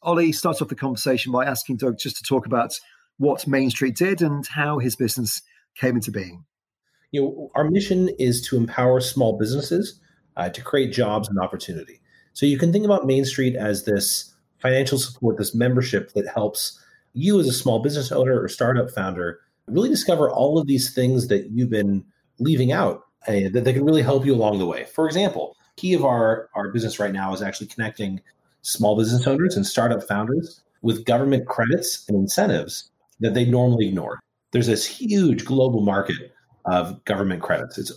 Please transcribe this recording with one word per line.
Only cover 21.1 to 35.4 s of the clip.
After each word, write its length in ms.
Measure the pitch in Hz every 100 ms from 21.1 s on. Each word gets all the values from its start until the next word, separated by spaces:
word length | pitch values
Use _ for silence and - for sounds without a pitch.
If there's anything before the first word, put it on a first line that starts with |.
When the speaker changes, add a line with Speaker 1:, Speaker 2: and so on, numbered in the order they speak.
| 131 104
Speaker 2:
that 220 | 101 101
you've 200 | 113 123
been 360 | 110 101 98 - _ _ -
leaving 320 | 131 143 123
out, 320 | 160 185 - _ _ -
uh, 220 | 104 95
that 120 | 117 120
they 80 |
can 100 | 127
really 200 | 143 156
help 220 | 127 135 135
you 80 |
along 260 | 120 107 101
the 60 | 87
way. 200 | 69 -
For 200 | - 160
example, 520 | 165 202 - - - _ -
key 160 | 180
of 120 | 180 139
our, 420 | 120 113 110 - 107
our 140 | 101
business 280 | 117 113 -
right 140 | 104
now 220 | 98 95
is 80 | 95
actually 260 | 101 - 104
connecting 540 | - 107 - 101 95 - _ _ _
small 340 | - - 107 107
business 320 | 110 123 131
owners 300 | 139 180 202
and 80 | -
startup 420 | - 120 110 -
founders 540 | 101 110 143 165 - _ _
with 220 | 113 107 113
government 420 | 120 139 131 123
credits 600 | - 117 170 - - -
and 80 | 101
incentives 720 | 98 - 208 85 - - - _ _ -
that 140 | 113
they 100 | 110
normally 440 | 120 123 123 117 101
ignore. 320 | 92 60 - _ _ _
There's 160 | 127 113
this 180 | 110 -
huge 580 | - 240 202 170 107